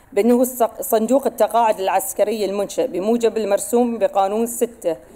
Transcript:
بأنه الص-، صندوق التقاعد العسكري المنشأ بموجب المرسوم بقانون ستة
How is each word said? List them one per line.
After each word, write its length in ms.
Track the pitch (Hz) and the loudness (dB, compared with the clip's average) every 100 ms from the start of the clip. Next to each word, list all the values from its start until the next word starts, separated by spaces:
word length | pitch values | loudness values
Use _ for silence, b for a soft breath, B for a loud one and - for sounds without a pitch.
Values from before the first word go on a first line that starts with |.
| b | b
بأنه 320 | 202 226 247 | 0 4 4
الص-، 360 | 254 262 220 - | 2 0 -2 -2
صندوق 460 | - 220 220 269 254 | -2 0 2 2 0
التقاعد 540 | - 214 226 226 208 | 0 2 2 2 0
العسكري 640 | 190 185 - - 208 220 | 0 -2 -2 -2 -2 0
المنشأ 420 | 190 202 190 - 165 | -2 -2 -4 -4 -4
بموجب 500 | 170 208 233 226 220 | -2 0 2 0 0
المرسوم 640 | 202 202 - 240 240 226 | 0 -2 0 0 0 0
بقانون 480 | 190 202 196 214 233 | 0 0 0 0 -4
ستة 500 | - 233 - 175 160 B | -2 -6 -4 -6 -6 B